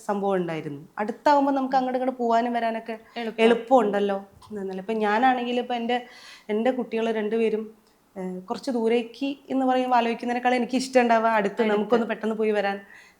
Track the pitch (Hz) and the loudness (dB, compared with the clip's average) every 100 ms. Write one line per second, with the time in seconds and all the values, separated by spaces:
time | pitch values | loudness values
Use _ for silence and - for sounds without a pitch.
0 | - 202 196 190 170 160 151 143 170 - | -4 -2 0 0 -2 -4 -8 -12 -12 -8
1 | 214 - 311 285 277 277 262 269 254 247 | -6 0 4 4 4 0 0 0 0 -2
2 | 254 254 233 226 240 240 233 226 226 220 | -4 -2 2 2 2 -2 -4 -6 -8 -14
3 | - 233 226 226 226 233 - 262 208 202 | -12 -10 -8 4 4 4 6 4 6 2
4 | 202 196 - - - 214 190 190 190 220 | 0 -2 -6 -20 -14 -10 -8 -8 -6 -2
5 | 208 208 262 247 240 247 240 240 233 247 | 0 4 4 2 -2 -4 -4 -4 -2 -4
6 | 240 - - - - 208 233 254 226 226 | -4 -20 -20 -18 -4 0 0 0 -2 -2
7 | 226 220 208 226 220 214 220 - _ _ | -2 -2 -2 0 0 -2 -6 -14 _ _
8 | _ 196 185 185 185 233 - 240 226 240 | _ -10 -10 -8 -8 -8 -4 -2 0 0
9 | 233 - 277 277 - 262 262 254 254 247 | -2 -8 -8 -8 -6 -2 0 0 2 2
10 | 233 233 247 240 247 247 233 254 254 254 | 2 -2 -4 -2 0 0 0 -2 2 4
11 | 240 226 226 220 202 202 220 208 208 240 | 4 4 4 2 0 0 0 0 2 0
12 | 220 220 214 220 220 208 196 196 202 - | 0 -4 -4 -2 0 0 -2 -4 -10 -20
13 | - | -20